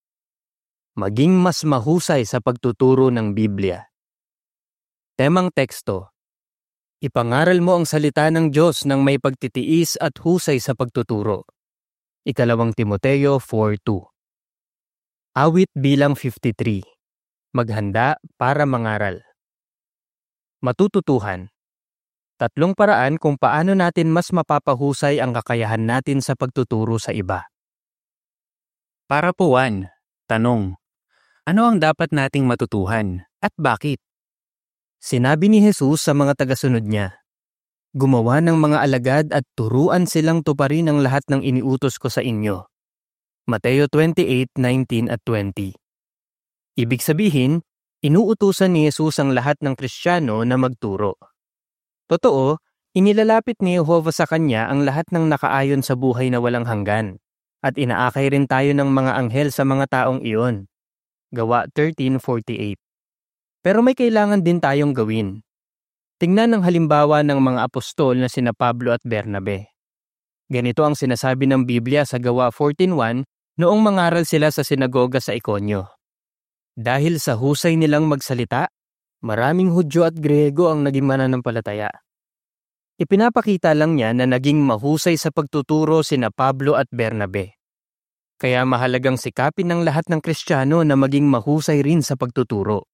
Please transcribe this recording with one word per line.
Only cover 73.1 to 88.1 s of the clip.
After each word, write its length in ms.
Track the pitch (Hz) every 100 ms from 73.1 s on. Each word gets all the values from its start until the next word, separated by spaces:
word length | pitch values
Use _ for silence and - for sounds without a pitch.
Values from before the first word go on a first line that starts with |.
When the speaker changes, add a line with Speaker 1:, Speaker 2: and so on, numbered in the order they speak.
| 120 135 _ _ -
Speaker 1:
noong 240 | 175 214
mangaral 400 | 220 190 170 170
sila 240 | 165 160 151
sa 160 | 151
sinagoga 560 | 143 135 131 127 127 131
sa 160 | - 113
Iconio. 560 | - 104 101 104 92 _ _ _ _ _ _ _ _
"Dahil 500 | - 117 131 156 165
sa 160 | - 113
husay 400 | 135 147 175 165
nilang 320 | 156 147 156
magsalita, 640 | 143 - 123 117 120 170 _ _ _ _ _
maraming 540 | 117 107 131 175 185
Hudyo 320 | 170 160 156 165
at 100 | 165
Griego 540 | 151 147 147 143 175
ang 160 | 151 143
naging 180 | 139
mananampalataya." 840 | 139 135 131 127 120 113 107 104 104 - _ _ _ _ _ _ _ _ _ -
Ipinapakita 760 | 170 202 233 233 214 185 175 151
lang 220 | 156 156
niya 180 | 110 123
na 80 |
naging 380 | 127 127 131 151
mahusay 540 | 139 107 135 156 180 160
sa 100 | 160
pagtuturo 640 | 151 147 151 135 156 156 160
sina 300 | 151 139 113
Pablo 460 | - 135 135 139 135
at 100 | 135
Bernabe. 720 | 120 113 113 101 98 95 _ _ _ _ _ _